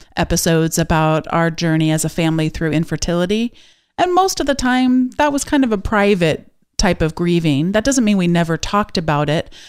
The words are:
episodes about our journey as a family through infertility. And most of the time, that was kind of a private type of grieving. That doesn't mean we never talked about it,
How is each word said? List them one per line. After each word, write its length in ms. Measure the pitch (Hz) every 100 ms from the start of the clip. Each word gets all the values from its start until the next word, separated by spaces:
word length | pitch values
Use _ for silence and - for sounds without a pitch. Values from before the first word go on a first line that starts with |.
| - -
episodes 600 | 170 165 175 165 160 -
about 540 | 165 165 156 156 -
our 160 | 170 165
journey 440 | 160 170 156 160
as 120 | 156
a 40 | 160
family 400 | - 160 160 156
through 240 | - 165
infertility. 840 | 151 170 156 - 170 180 214 233 - - _ _ -
And 160 | 359
most 260 | 359 381 -
of 60 | 285
the 80 |
time, 560 | 277 254 254 254 254 254
that 220 | - 294
was 120 | 277
kind 180 | - 294
of 80 | 262
a 80 | 208
private 680 | - 214 202 202 165 139 - _ _ -
type 240 | 202 175
of 120 | 160
grieving. 580 | - 175 170 165 139 170
That 120 | 208
doesn't 200 | 240 269
mean 120 | 214 196
we 100 | 175
never 300 | 170 170 160
talked 400 | - 202 208 -
about 320 | 160 147 147
it, 240 | 156 - -